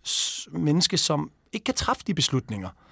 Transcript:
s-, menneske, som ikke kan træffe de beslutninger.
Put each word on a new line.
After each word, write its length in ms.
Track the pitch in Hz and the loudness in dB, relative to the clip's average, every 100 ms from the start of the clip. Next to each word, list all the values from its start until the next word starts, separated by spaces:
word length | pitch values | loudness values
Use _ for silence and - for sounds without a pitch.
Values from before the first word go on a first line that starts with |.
s-, 440 | - - - - - | -4 -2 -2 -4 -8
menneske, 460 | - 156 160 170 170 | 0 2 4 4 2
som 320 | - 151 151 - _ | 2 0 -2 -10 _
ikke 120 | 220 | -6
kan 100 | - | -2
træffe 280 | - - 269 - | -2 0 -2 -2
de 80 | |
beslutninger. 540 | 165 - 131 - 107 92 - _ | 0 2 0 -2 -6 -8 -12 _